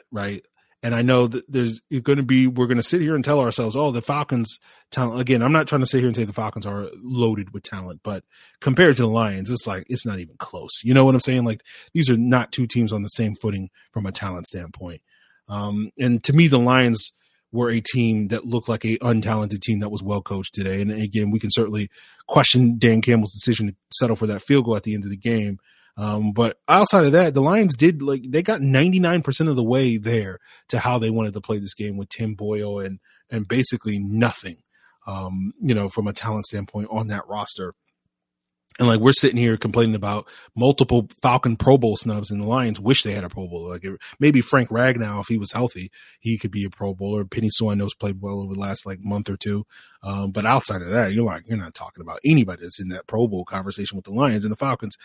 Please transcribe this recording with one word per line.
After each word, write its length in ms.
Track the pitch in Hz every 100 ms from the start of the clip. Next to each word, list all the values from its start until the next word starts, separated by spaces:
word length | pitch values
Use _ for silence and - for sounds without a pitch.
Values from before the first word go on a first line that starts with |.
| _
right? 340 | 104 101 101 _ _ _ _
And 120 | 120
I 80 | 117
know 240 | 123 127 123
that 240 | 120 -
there's 300 | 135 120 110 _ 135
gonna 200 | 117 139
be, 240 | 127 131 127
we're 200 | 127 123
gonna 160 | 120
sit 180 | 113 180
here 140 | 156
and 100 | 156
tell 160 | 131 147
ourselves, 340 | 120 - 113
"Oh, 160 | 120 147
the 120 | 120
Falcons 580 | 113 143 147 127 110 - _ _ _
talent." 280 | - 123 120
Again, 220 | 127 127
I'm 80 | 120
not 160 | 156 147
trying 140 | 143
to 60 | 127
sit 120 | 135
here 80 | 123
and 80 |
say 80 | 120
the 100 | 107
Falcons 320 | 101 107 107
are 260 | 101 101 101 92
loaded 500 | 123 123 117 104 95
with 120 | 101
talent, 380 | - 101 92 85
but 180 | - 95 - _ - _
compared 340 | - 131 180 127
to 60 |
the 60 | 117
Lions, 420 | 113 110 95 101
it's 160 | 123 -
like, 200 | 95 -
it's 180 | 123 117
not 140 | 98
even 160 | 82 _
close. 320 | - 92 - -
You 100 | 117
know 100 | 131
what 120 | 131 131
I'm 40 |
saying? 240 | 127 127
Like, 180 | 120 107 _ - -
these 160 | 170 135
are 80 | 117
not 360 | 120 127 113
two 160 | - 120
teams 240 | 123 110
on 100 | 107
the 60 | 101
same 260 | - 107
footing 360 | 98 110 98 95 _ _
from 160 | 113 98
a 60 |
talent 340 | 95 101 90 85
standpoint. 540 | 95 85 - 90 80 _ _ _ _ -
Um, 420 | 101 104 104 107 -
and 240 | 123 120
to 100 | -
me, 140 | 147 165
the 120 | 135
Lions 520 | 120 127 123 113 - - _ _ _
were 200 | 117 120
a 100 | 113
team 480 | 110 127 117 110 104
that 160 | 110
looked 240 | 123 117 -
like 160 | 110
a 140 | 110 117
untalented 640 | 120 113 107 110 104 101
team 180 | - 107
that 100 | 104
was 140 | 101
well 180 | 95 101
coached 320 | - 98 95
today. 280 | - 95 98
And 100 | 101
again, 400 | 107 107 107 104
we 80 | 107
can 100 | 104
certainly 400 | 120 107 107 101 - - _ -
question 500 | 151 127 127 120 117
Dan 220 | 120 113
Campbell's 320 | 110 117 104
decision 360 | 101 - 117 104
to 60 | - _
settle 220 | - 123
for 140 | 107 107
that 140 | 104
field 240 | - 143 117
goal 100 | 107
at 80 |
the 100 | 110
end 80 | 107
of 80 | 101
the 60 | 101
game. 420 | 117 117 104 95 _ _ _ -
Um, 340 | 107 104 107
but 260 | 104 113 - -
outside 380 | 175 208 196 147
of 60 |
that, 200 | 156 170
the 80 | 139
Lions 340 | 139 208 196
did, 280 | 123 160 156
like, 200 | 139 139 127
they 140 | 147
got 180 | 180 156
ninety-nine 640 | 139 131 175 185 175 175
percent 260 | 147 131 160
of 80 | 127
the 80 |
way 320 | 113 131 127 113
there 440 | 107 117 98 87 _ _ _
to 100 | 120
how 200 | 123 123
they 100 | 113
wanted 240 | 113 110
to 80 | 101
play 180 | - 107
this 140 | 101
game 240 | - 104 98
with 140 | 98
Tim 240 | - 113
Boyle 460 | 101 104 107 104 101
and, 200 | 95 95 _ _ _
and 180 | 117 98
basically 500 | 123 127 123 110 104
nothing, 600 | 98 107 117 - - 123 _ _ _ _ -
um, 480 | 95 92 95 95 -
you 160 | 170
know, 140 | 107 101
from 180 | - 104
a 60 |
talent 320 | 98 117 107
standpoint 440 | - 104 98 107 104
on 160 | 110 110
that 200 | 104 -
roster. 460 | 104 101 - 92 - _ _ _ _ _ _ _ _ _ -
And, 100 | 123
like, 120 | 113
we're 140 | 123
sitting 240 | 135 139 120
here 180 | 120 110
complaining 380 | 113 117 117
about 340 | 107 101 101 - - -
multiple 540 | - 127 139 127 123 104 -
Falcon 340 | 131 127 127 113
Pro 220 | - 135
Bowl 180 | 117 101
snubs, 340 | 113 104 101
and 120 | 104
the 40 | 104
Lions 320 | 127 120 104
wish 260 | 101 135
they 80 | 107
had 120 | 101
a 60 | 87
Pro 180 | 101 92
Bowler. 220 | 87 85
Like, 140 | 87 95
if, 100 | 98 - -
maybe 220 | 147 139
Frank 260 | - 139 120
Ragnow, 540 | 113 127 120 107 104
if 60 | 98
he 100 | 113
was 120 | 101
healthy, 400 | 131 123 90 92 - - _
he 160 | 113 113
could 140 | 110
be 120 | 101
a 60 | 98
Pro 240 | - 101
Bowler. 320 | 92 98 104
Penei 240 | 95 113 110
Sewell, 220 | - 110
I 20 |
know, 120 | 101 101
has 80 |
played 260 | - 104 95
well 180 | 98 101
over 140 | 98
the 80 | 98
last, 240 | 101 95
like, 140 | 98 92
month 300 | 101 104 104
or 80 | 98
two. 260 | 107 101 101 - _ _
Um, 280 | 98 98 98
but 140 | 101
outside 380 | 107 131 - 95
of 80 | 87
that, 240 | 113 104
you're 100 | 104
like, 240 | 113 80 -
you're 80 | 113
not 160 | 82
talking 300 | - - -
about 180 | 82 82
anybody 420 | 139 160 101 87
that's 140 | 85 -
in 100 | 92
that 180 | 90 -
Pro 200 | 110 120
Bowl 200 | 95 87
conversation 500 | 98 95 95 98 98
with 80 |
the 60 | 98
Lions. 340 | 107 139 107
And 80 | 104
the 40 | 107
Falcons, 420 | 139 123 104 -